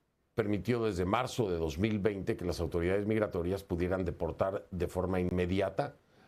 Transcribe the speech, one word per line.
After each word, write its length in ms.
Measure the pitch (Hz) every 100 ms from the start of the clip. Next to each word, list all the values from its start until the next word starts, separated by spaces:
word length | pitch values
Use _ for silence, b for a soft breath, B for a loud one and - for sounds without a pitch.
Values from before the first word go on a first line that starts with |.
| _ _ _
permitió 500 | - 104 104 95 120
desde 220 | 110 90 92
marzo 440 | 110 127 - 104
de 60 | 85
dos 220 | 80 71
mil 200 | 110 107
veinte 380 | 95 98 90 87
que 80 |
las 160 | 87 85
autoridades 460 | 82 87 85 98 104
migratorias 580 | 110 104 90 85 95
pudieran 400 | - 87 87 92
deportar 600 | 90 - 85 - 95 95 -
de 160 | 92 85
forma 320 | 90 90 92
inmediata 800 | 90 90 90 95 95 - 143 - b b